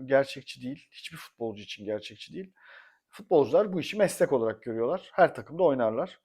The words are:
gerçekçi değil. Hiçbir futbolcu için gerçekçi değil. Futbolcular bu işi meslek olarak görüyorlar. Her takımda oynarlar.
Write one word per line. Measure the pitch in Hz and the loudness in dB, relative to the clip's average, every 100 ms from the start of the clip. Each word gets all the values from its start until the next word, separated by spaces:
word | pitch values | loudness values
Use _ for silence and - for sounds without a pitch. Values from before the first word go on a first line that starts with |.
| 131 | 2
gerçekçi | 135 139 139 - 127 | 2 2 -6 -16 -12
değil. | 127 147 _ | -12 -12 _
Hiçbir | - - 160 | -20 -18 -18
futbolcu | - _ 117 104 | -20 _ -8 -8
için | 98 - 104 | -14 -14 -8
gerçekçi | 107 - 110 - | -8 -8 -18 -16
değil. | 170 190 _ - - - _ _ | -14 -16 _ -20 -20 -20 _ _
Futbolcular | - 208 170 127 160 208 | -20 2 4 4 2 2
bu | 185 | -2
işi | 135 208 | -6 0
meslek | 202 - 175 | 0 2 2
olarak | 135 110 107 | 2 0 -4
görüyorlar. | - 113 120 185 - | -8 -4 -2 -2 -6
Her | - 165 - | 4 4 2
takımda | 113 160 | -12 0
oynarlar. | 175 135 113 113 180 - | 2 4 0 0 -6 -10